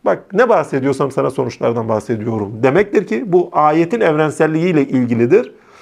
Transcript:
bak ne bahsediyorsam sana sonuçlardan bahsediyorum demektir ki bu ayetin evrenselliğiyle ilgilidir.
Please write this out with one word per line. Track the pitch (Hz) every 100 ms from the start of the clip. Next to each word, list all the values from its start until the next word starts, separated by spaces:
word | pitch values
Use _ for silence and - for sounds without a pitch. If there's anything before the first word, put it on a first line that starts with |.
| -
bak | 185 -
ne | 196 247
bahsediyorsam | 196 151 139 131 135 143
sana | 139 135
sonuçlardan | 131 123 - 123 117 113
bahsediyorum | 110 - 113 110 110 101 107
demektir | 131 156 202 - 175
ki | 220 240
bu | 180 175
ayetin | - 151 160 170 233
evrenselliğiyle | 190 151 156 135 156 156 180 156
ilgilidir. | 139 131 120 117 120 196 247 - _ -